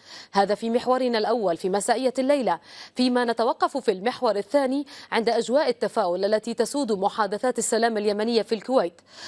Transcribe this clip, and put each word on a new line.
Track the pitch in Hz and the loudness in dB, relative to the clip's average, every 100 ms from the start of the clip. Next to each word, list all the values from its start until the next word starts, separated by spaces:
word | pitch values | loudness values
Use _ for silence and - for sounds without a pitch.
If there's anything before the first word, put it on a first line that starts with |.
| - - - | -20 -20 -2
هذا | 202 196 202 | 0 0 0
في | 226 | -2
محورنا | 233 233 254 254 226 | -2 0 0 0 0
الأول | 208 240 190 165 | 0 0 0 -2
في | 190 | -2
مسائية | 202 196 240 262 254 | 0 0 0 0 0
الليلة، | 262 285 202 170 - - - - | 2 2 0 -2 -6 -20 -8 0
فيما | 254 247 240 | 2 2 0
نتوقف | 226 233 320 359 277 | 2 0 0 -2 0
في | 226 | -2
المحور | 190 214 247 247 202 | 0 -2 0 0 0
الثاني | 196 285 262 277 285 - - | 0 0 2 -2 -6 -14 -4
عند | 214 220 | -2 0
أجواء | 226 208 269 269 | 0 2 2 2
التفاؤل | 240 254 240 185 180 196 | 0 -2 0 0 0 0
التي | 214 220 | 0 0
تسود | 226 220 294 247 | -2 -2 -2 -2
محادثات | 202 202 - 202 208 254 240 | 0 -2 0 -2 0 -2 -2
السلام | 214 220 233 220 | 0 0 2 0
اليمنية | 208 202 220 233 | 0 0 0 0
في | 196 220 | 0 -4
الكويت. | - 254 175 - _ - | 0 0 0 -4 _ -18